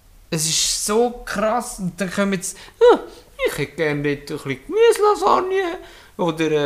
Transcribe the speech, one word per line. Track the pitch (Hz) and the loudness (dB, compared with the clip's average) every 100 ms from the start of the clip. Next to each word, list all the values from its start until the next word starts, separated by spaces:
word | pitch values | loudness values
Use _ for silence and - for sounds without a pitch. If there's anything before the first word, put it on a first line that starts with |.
| _ - - | _ -20 -8
Es | 160 | -4
ist | 160 - - - - | -2 -2 -2 -2 0
so | 214 240 233 | 2 0 -2
krass. | - 196 214 240 220 - | -8 -2 0 -2 -4 -6
Und | 180 - | -8 -4
dann | 190 | -6
kommen | 202 196 | -2 -2
jetzt, | 190 - - - - | -2 -6 -12 -14 4
«Ah, | 480 381 - - - - 539 | 6 6 2 -18 -20 -6 -4
ich | - | -4
hätte | 143 - | -8 -2
gerne | 156 147 143 143 | -2 -2 -2 -4
dort | - 151 | -6 -10
ein | 139 | -8
bisschen | 131 - | -10 -4
Gemüselasagne | 403 466 - 415 403 359 359 370 381 349 359 - - - - | 4 4 6 2 2 4 2 2 -2 -2 -6 -14 -20 -18 -4
oder, | 175 160 156 151 | -2 0 0 2